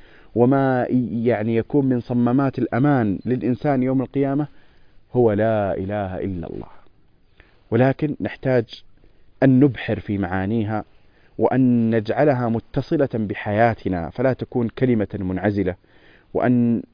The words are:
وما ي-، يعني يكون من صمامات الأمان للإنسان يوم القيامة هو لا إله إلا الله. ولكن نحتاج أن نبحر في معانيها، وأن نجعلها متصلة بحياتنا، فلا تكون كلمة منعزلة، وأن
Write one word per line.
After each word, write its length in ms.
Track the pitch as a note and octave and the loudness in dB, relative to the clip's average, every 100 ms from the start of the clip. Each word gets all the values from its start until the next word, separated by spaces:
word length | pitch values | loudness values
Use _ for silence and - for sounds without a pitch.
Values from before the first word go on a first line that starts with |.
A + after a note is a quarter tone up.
| - - - A2 | -20 -20 -8 2
وما 520 | B2 C#3 C3+ B2+ A#2 | 4 4 2 0 0
ي-، 360 | B2+ A2+ A#2 A#2 | 0 0 -2 0
يعني 300 | G#2+ A2 A2+ | 0 0 -2
يكون 300 | - D3 C3+ | 0 0 2
من 140 | B2 | 0
صمامات 600 | - B2 A#2+ C3 C#3 B2 | -2 0 2 2 0 -2
الأمان 600 | A2+ A#2 D3 C#3 A2 F2+ A2 | -2 0 2 2 2 -2 -2
للإنسان 580 | B2 A2 A#2+ D3+ C3+ | -2 -2 -2 -2 0
يوم 180 | B2+ C3 | 0 -2
القيامة 460 | A#2+ C#3 C#3 C#3 D3 - - _ - - _ | -2 -2 -2 -2 -4 -10 -20 _ -20 -20 _
هو 180 | B2 A#2 | 2 4
لا 460 | G2+ A2 A2 G2 - | 4 2 2 0 -2
إله 420 | F#2+ G#2 F#2+ F#2 | -4 -4 -4 -6
إلا 280 | G2 F2+ - | -6 -6 -8
الله. 200 | G1+ - - - _ _ _ _ - _ _ _ | -12 -14 -18 -20 _ _ _ _ -20 _ _ _
ولكن 440 | A2+ C3 C3 D3+ - | 2 2 2 -4 -4
نحتاج 640 | G2+ - C3+ B2+ A2+ - - - - - - _ | -8 -6 0 0 -2 -10 -20 -20 -20 -20 -20 _
أن 160 | C3+ B2+ | 4 6
نبحر 400 | C#3+ A2 - G#2+ | 4 2 -6 -6
في 180 | - G2+ | -4 -4
معانيها، 680 | F2+ F#2+ F#2+ A2+ G#2 G#2+ - - - _ _ - | -2 -2 -2 -2 -2 -6 -8 -18 -20 _ _ -2
وأن 580 | - C3 B2+ A#2+ A2+ A2+ | 0 2 2 2 2 0
نجعلها 540 | G#2+ A2 D3+ B2+ A#2+ | -2 0 2 2 -2
متصلة 600 | A2+ - C#3+ - E3 C#3 | -4 -4 -8 -2 -2 0
بحياتنا، 960 | A#2 G#2 G#2 A2 G#2 A#2 G#2+ F#2+ F2+ D#2 | -2 -4 -6 -2 2 2 2 -4 -4 -4
فلا 240 | - C3 | -2 -2
تكون 360 | A#2+ A#2 B2+ A2+ | -2 -4 -4 -4
كلمة 380 | - C3 A2+ G2 | 0 0 2 -2
منعزلة، 600 | G2 F#2 F#2 G#2 G2+ F2+ F2+ _ _ - - _ | -4 -4 -2 0 0 -2 -4 _ _ -20 -20 _
وأن 480 | - B2 B2 A#2+ A#2 - | -2 2 2 2 0 -4